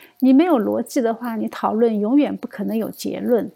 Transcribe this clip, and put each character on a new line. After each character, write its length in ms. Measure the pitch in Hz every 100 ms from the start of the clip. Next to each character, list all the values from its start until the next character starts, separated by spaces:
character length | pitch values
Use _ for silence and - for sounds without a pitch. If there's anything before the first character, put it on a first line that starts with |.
| - _
你 120 | 254
没 120 | 269
有 140 | 359 277
逻 240 | 208 214
辑 200 | 240 294
的 100 | 226
话， 240 | 226 240 220
你 100 | 220
讨 260 | - 196
论 260 | 214 233 214
永 160 | 208 285
远 180 | 233
不 140 | 196 -
可 160 | -
能 100 | 196
有 160 | 220 208
结 300 | - 202 -
论， 320 | 214 233 -